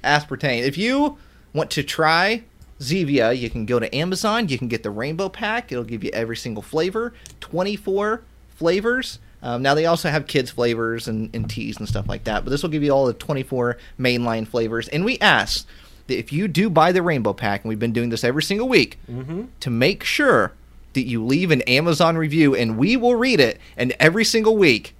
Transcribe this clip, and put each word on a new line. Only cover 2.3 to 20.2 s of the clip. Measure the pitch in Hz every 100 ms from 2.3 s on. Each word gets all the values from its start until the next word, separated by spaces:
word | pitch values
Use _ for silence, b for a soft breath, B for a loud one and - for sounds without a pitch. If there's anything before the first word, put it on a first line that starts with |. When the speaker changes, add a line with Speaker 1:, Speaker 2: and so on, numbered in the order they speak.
| 226 233 _ - -
Speaker 1:
Zevia, | 127 185 151 139 113 127
you | 117
can | 123 107
go | 123
to | 110 131
Amazon. | 175 185 220 226 202
You | 127
can | 123
get | 113
the | 107
rainbow | 104 135 160 190
pack. | - 208 233 240
It'll | 123
give | 113 113
you | 92
every | 107 113 113
single | 123 107
flavor, | - 156 175 214 233 B B -
twenty-four | - 165 190 208 202 196 208 220 - - - -
flavors. | 165 190 226 254 247 - b b
Um, | 123 120
now, | 135
they | 151 165
also | 165 170
have | 151 143
kids' | 147 127
flavors | - 120 117 113 113 117
and, | 110 110 117
and | 110
teas | 110 110 107
and | 104
stuff | 110 98
like | 104
that, | - 107 113
but |
this | 143
will | 175
give | 151
you | 143
all | 135 131
the |
twenty-four | 113 - 139 127 127 120 120 B -
mainline | 127 123 120 113 110
flavors. | 120 113 113 110
And | 151 208
we | 254
ask | 202 127 104 - - B B B -
that | 123
if | -
you | 147 202
do | 156 214
buy | 160 165
the | 180
rainbow | 175 147 104
pack, | 98 110 101
and | 110
we've | 110
been | 117
doing | 113 120
this | 113
every | 123 143
single | - 202 254
week, | 226 120 - -
Speaker 2:
Mm-hmm. | 120 131 170 254 -
Speaker 1:
to | 139
make | 113 139 202
sure | - -